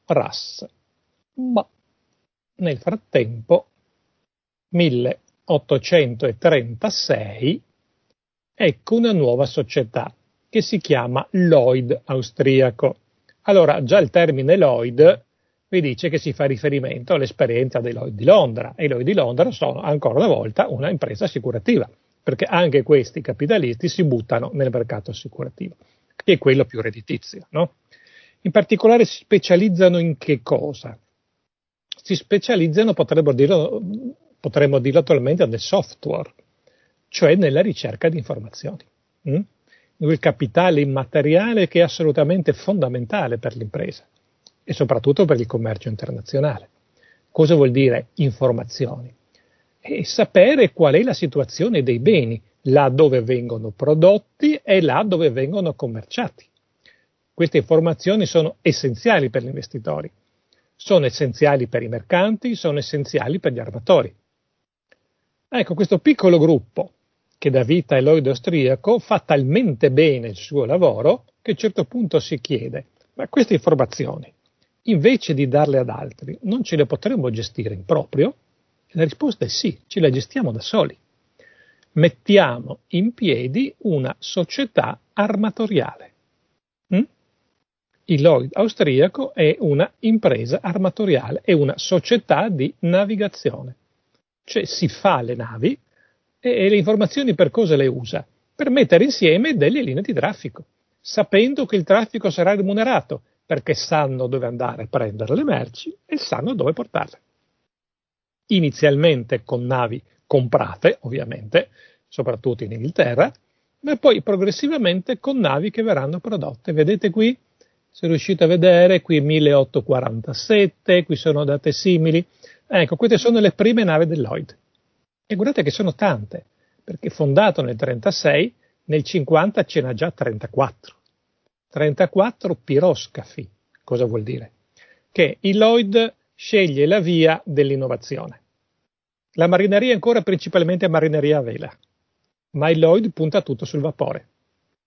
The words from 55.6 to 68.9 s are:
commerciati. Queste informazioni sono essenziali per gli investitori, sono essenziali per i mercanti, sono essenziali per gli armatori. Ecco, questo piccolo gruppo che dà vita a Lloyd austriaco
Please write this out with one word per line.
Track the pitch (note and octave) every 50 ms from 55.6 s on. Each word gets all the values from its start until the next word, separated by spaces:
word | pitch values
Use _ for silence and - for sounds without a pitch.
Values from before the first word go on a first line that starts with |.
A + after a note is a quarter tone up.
| F#3 D#3+ -
commerciati. | - D3 A#2+ A2+ A2+ A2 - - - A#3+ C3+ - _ _ _ _ _ _ _ _ _ _ _ _ _ _ _ _ _ _ _ _
Queste | - E3+ D#3 -
informazioni | D3+ - - E3 D#3+ E3 E3+ D#3+ - - F3 G3+ A3 F#3
sono | - - E3 D#3 D#3 - _
essenziali | - E3+ C#3 - - C3+ A#2 - - A#3 A3 F3 C#3 B2
per | - C3+ A#2
gli |
investitori, | B2+ - - - - - B2+ A2 - D2+ D2+ - - - _ _ _ _ _ _ _ _ _ _ _ _
sono | - - - G3+ F3 C#3+
essenziali | B2 - - D3+ C3 A2 - D3+ D3 C#3+ C#3 B2
per | A2 - A#2+
i | A#2
mercanti, | A2+ A#2 A#2 - - - F3 F#3+ G#3+ A3 G3 - B3 A3+
sono | - - E3 C#3+
essenziali | D3 C#3 - - D3 C#3 - - D3 - B2 D#3+ F#3+
per | - D#3+ B2
gli | B2
armatori. | A2+ G#2+ - - - - F#3 D3+ A2 F2+ - _ _ _ _ _ _ _ _ _ _ _ _ _ _ _ _ _ _ _ _ _ _ _ _ _ _
Ecco, | _ B3 B3 F#3+ - F3
questo | D#3 G3+ - G3+
piccolo | E3+ - D4+ C#4+ - G3+ F#3 F3
gruppo | E3 D3 E3 D#3+ B2 - - _ - F3+ - _ _ _ _ _ _ _ _ _ _
che | - D3
dà | B2+ C3 B2
vita | A2+ D#3+ F3+ - - D3+
a | C3+
Lloyd | B2+ D3+ D#3 D#3+ C3+
austriaco | C3 C3+ B2 - - E3+ D#3 C3 B2+ C3 B2+ - G3+